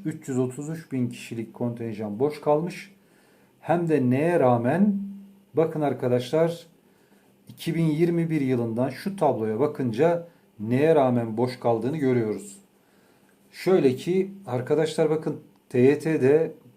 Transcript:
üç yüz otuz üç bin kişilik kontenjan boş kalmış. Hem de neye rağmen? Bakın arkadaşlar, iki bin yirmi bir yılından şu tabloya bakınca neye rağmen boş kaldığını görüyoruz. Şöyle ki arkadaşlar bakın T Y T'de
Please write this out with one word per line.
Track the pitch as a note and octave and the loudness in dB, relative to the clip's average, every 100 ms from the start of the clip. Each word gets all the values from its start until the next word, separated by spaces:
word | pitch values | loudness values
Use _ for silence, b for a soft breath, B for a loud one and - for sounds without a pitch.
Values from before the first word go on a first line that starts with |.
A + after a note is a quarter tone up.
üç | D#3 - - | -8 -8 -4
yüz | B2+ | -2
otuz | B2+ D3 D3 | -2 -4 -10
üç | E3 - | -12 -8
bin | C3 A#2+ | -4 -4
kişilik | - - A#2 G#2+ | -6 -12 -10 -10
kontenjan | - A#2+ A2+ A#2 G#2 G#2+ G#2 | -6 -6 -6 -10 -8 -8 -2
boş | D3 - | -4 -2
kalmış. | D3+ D3+ F3 - - b b b b b b b | 0 0 0 -8 -16 b b b b b b b
Hem | - F3 E3 | -2 -2 2
de | C#3+ B2+ | 2 2
neye | B2+ E3+ E3+ | 2 2 4
rağmen? | B2+ A#2 A#2+ E3+ G#3 G3 - - - - _ | 4 2 2 2 2 2 -6 -12 -20 -20 _
Bakın | C#3+ D#3+ D#3 | 0 0 0
arkadaşlar, | C#3+ A#2+ B2+ B2 - D#3 E3+ E3+ - b b b b b b b - | -4 -2 0 0 0 0 0 -2 -14 b b b b b b b -20
iki | - E3 | -10 -4
bin | E3 | 0
yirmi | D#3+ D3+ E3+ E3+ D#3+ | 0 2 2 2 0
bir | D#3 | 0
yılından | C3 A#2+ A2+ A2+ C3+ | 0 0 0 -2 -2
şu | - G3 - | -4 -10 0
tabloya | D3 A2+ A2 A2 | 0 0 -2 0
bakınca | D3 D3 B2+ G#2+ E3 E3+ B B B - | -2 -2 -4 2 2 2 B B B -12
neye | A2 B2+ D#3+ | -2 2 4
rağmen | D3+ B2+ A#2+ A2+ A2 | 4 4 0 -2 -2
boş | B2 - | -2 0
kaldığını | A#2+ A2+ B2 D#3+ | 0 0 -2 0
görüyoruz. | C3 B2 G#2+ G2 - - _ b b b b b b b _ | 2 2 0 -4 -10 -20 _ b b b b b b b _
Şöyle | - F3 F#3 C3+ B2+ | -6 2 4 4 2
ki | E3 F#3+ G3 - A#2+ | 0 -2 -2 -8 -8
arkadaşlar | B2 B2 D3+ D#3 - D3+ | -6 0 0 0 0 0
bakın | D#3 D#3+ - - _ _ | 0 -4 -8 -12 _ _
T | B2 | 4
Y | C3 D3 | 4 4
T'de | D#3+ D3+ C3 D#3 D#3+ - - | 0 2 4 4 2 -6 -20